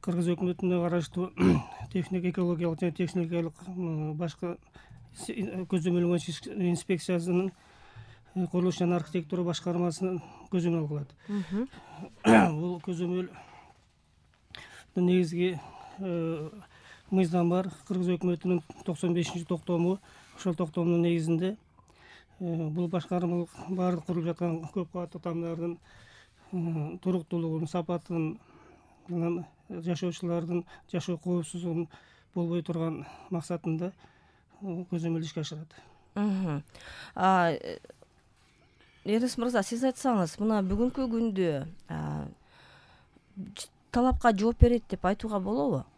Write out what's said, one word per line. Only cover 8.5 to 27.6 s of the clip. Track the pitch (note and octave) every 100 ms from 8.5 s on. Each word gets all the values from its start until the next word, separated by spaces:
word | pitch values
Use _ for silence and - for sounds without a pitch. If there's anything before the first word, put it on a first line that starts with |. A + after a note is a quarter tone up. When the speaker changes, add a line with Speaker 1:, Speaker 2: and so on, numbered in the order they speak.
| F3+ F3+ -
Speaker 1:
жана | F3 F3
архитектура | D#3 F3+ D#3 F3+
башкармасынын | F3 D#3+ F3+ F3 F3 D#3+ F#3 F3+ - - -
көзөмөл | F#3 E3+ E3 D3+
кылат. | D3 C#3+ - -
Speaker 2:
Мгм. | G3+ D#3+ F#3+ C4 - - D3+ F#3 -
Speaker 1:
<clears throat> | G#3+ A3 F#3 D#3
Бул | F3 F3
көзөмөл | - E3+ F3 F3+ F3+ - - - - - _ _ _ _ _ _ _ - - - - -
негизги, | F3+ F3+ E3+ E3+ F3+ D#3+ - - - -
э, | F#3+ E3+ E3 E3 D#3 G#3+ - - - - -
мыйзам | F#3+ F3 F3 F3
бар. | F3+ F#3+ - -
Кыргыз | F3+ F3+ F3
өкмөтүнүн | F3+ F3 F3+ F3+ - - -
токсон | D#3+ F3+
бешинчи | F3 E3 F3
токтому. | E3+ E3 - F3 F3 G3 - - - -
Ошол | F#3 D#3+
токтомдун | E3+ F3 E3+ E3+
негизинде, | E3+ E3+ D#3+ E3 F#3 G#3+ _ - _ - - - _ -
э, | F3 E3 D#3
бул | D#3 F3
башкармалык | F3+ - F3+ F3 F3 E3+ - -
баардык | F#3 F3+ F3+ D#3
курулуп | F3 E3
жаткан | D#3+ F3 E3 D#3+
көп | G3+ E3+
кабаттуу | F3+ E3+ E3+
тамдардын, | F3 E3 E3+ E3 E3+ E3+ - - - - - _ -
э, | F#3 E3+ D#3+ D3+ F3+
туруктуулугун, | F#3 F3+ D#3+ F3 E3 D#3+